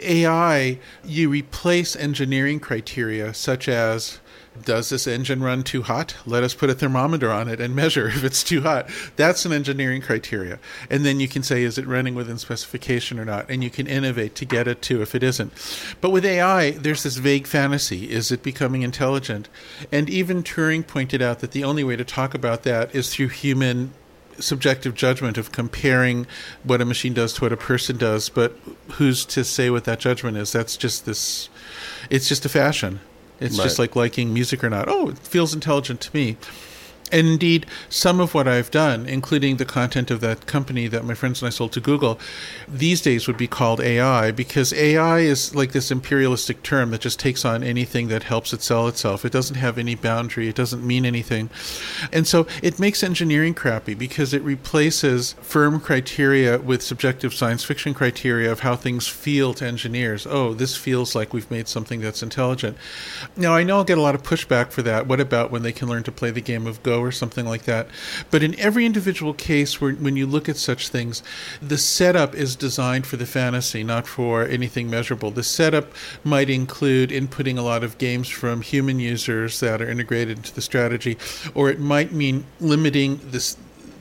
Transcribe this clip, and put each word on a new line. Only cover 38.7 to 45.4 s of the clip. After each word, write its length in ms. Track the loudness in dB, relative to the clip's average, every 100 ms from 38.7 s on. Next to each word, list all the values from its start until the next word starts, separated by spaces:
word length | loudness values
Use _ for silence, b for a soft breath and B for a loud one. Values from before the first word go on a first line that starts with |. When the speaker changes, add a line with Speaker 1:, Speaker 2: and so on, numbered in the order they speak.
Speaker 1:
done, 340 | 4 4 2
including 540 | -2 -4 0 2 2 0
the 80 | 0
content 440 | 0 0 0 0
of 100 | 0
that 260 | 0 -2 -2
company 400 | -2 -2 -2 -2
that 160 | -2
my 80 | -4
friends 300 | -4 -2 -2
and 40 | -4
I 40 |
sold 220 | -2 -4
to 80 | -2
Google, 380 | 2 4 2 0 B B B B B
these 360 | 0 2 4
days 240 | 4 2 0
would 100 | -2
be 100 | -2
called 360 | 0 2 2
A 180 | 2 4
I, 300 | 4 4 2
because 420 | 0 -2 0 0
A 240 | 4 4 6
I 220 | 4 4
is 360 | 4 2